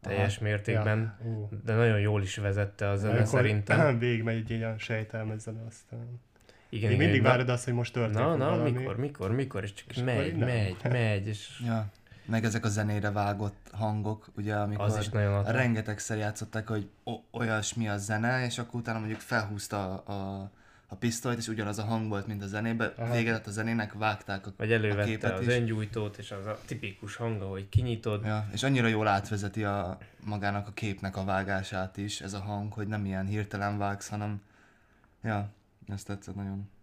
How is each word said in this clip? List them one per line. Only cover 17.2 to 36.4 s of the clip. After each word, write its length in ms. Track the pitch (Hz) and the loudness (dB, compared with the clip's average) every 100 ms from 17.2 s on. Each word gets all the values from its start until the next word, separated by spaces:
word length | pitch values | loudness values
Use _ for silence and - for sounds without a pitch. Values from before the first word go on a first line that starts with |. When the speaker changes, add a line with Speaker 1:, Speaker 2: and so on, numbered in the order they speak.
| - | -8
Speaker 2:
olyasmi 580 | 117 117 110 104 - 110 | -4 0 0 0 -2 -2
a 80 | 101 | -2
zene, 480 | 98 107 117 127 123 | -2 0 2 2 0
és 120 | 120 | -4
akkor 220 | 117 123 | -6 -4
utána 200 | 117 110 | -4 -4
mondjuk 200 | 110 110 | -4 -6
felhúzta 760 | - 120 107 104 - 104 95 95 | -2 -2 0 -4 -4 -4 -2 -4
a, 80 | - | -6
a, 400 | 101 95 98 98 - - - _ | -6 -4 -6 -8 -14 -20 -20 _
a 60 | 95 | -2
pisztolyt, 420 | 120 113 131 117 | 0 0 -2 -2
és 100 | 113 | -2
ugyanaz 320 | 110 104 101 | -2 -2 -2
a 40 | |
hang 260 | 107 113 110 | 0 0 0
volt, 180 | 101 98 | -2 -4
mint 160 | 101 | -6
a 40 | 101 | -4
zenében. 460 | 104 113 113 113 - | -2 0 0 0 -2
Speaker 3:
Aha. 160 | 117 | 0
Speaker 2:
Vége 180 | 120 113 | 2 2
lett 160 | 113 107 | 0 -2
a 40 | |
zenének, 420 | 104 110 117 104 | -4 0 0 -2
vágták 540 | 101 107 101 - 98 98 | -2 -2 -2 -4 -8 -8
a, 60 | 95 | -4
Speaker 1:
Vagy 140 | 110 | 2
Speaker 2:
a 40 | 113 | 4
Speaker 1:
elővette 280 | 107 101 | 4 2
Speaker 2:
képet 300 | 104 110 104 | 2 2 0
Speaker 1:
az 80 | 92 120 | 2 2
Speaker 2:
is. 60 | |
Speaker 1:
öngyújtót, 640 | 123 117 110 107 113 104 101 | 4 2 0 -2 -2 -4 -6
és 140 | 104 | -12
az 140 | 101 98 | -10 -8
a 120 | 107 - | -8 -8
tipikus 500 | 117 107 95 101 - | -8 -8 -10 -12 -4
hang, 260 | 117 110 | -4 -2
ahogy 280 | 95 98 98 | -4 -6 2
kinyitod. 560 | - 123 113 117 104 107 | 2 2 -2 -2 -2 -2
Speaker 2:
Ja, 220 | 107 107 | -2 -4
és 100 | - | -2
annyira 240 | 135 135 117 | 2 4 4
jól 200 | 110 107 | 4 4
átvezeti 560 | 98 98 107 101 104 | 2 2 -4 -4 -2
a, 340 | 104 101 90 95 - - 110 | -2 -2 -4 -6 -14 -14 -6
magának 420 | 104 101 101 101 | -4 -2 -2 -4
a 40 | |
képnek 460 | 98 110 95 98 95 | -6 -4 -4 -4 -4
a 60 | |
vágását 760 | 95 95 98 98 95 98 92 95 | 0 0 0 -2 -2 -4 -6 -4
is, 240 | 101 - | -6 -6
ez 120 | 95 | -8
a 60 | 101 | -8
hang, 340 | 98 104 104 | -6 -4 -6
hogy 140 | 104 104 | -6 -4
nem 180 | 107 98 | -2 -2
ilyen 200 | 95 95 | -2 -2
hirtelen 520 | 104 104 101 101 104 | -2 -2 -2 -2 0
vágsz, 320 | 101 101 - | -2 -2 -6
hanem... 320 | 107 104 104 - _ - _ _ _ _ _ | -6 -4 -6 -10 _ -20 _ _ _ _ _
Ja, 260 | 113 104 104 - _ _ - | -2 -2 -2 -10 _ _ -10
ez 160 | 101 | -10
tetszett 320 | - 101 - | -6 -10 -8
nagyon. 340 | 92 | -8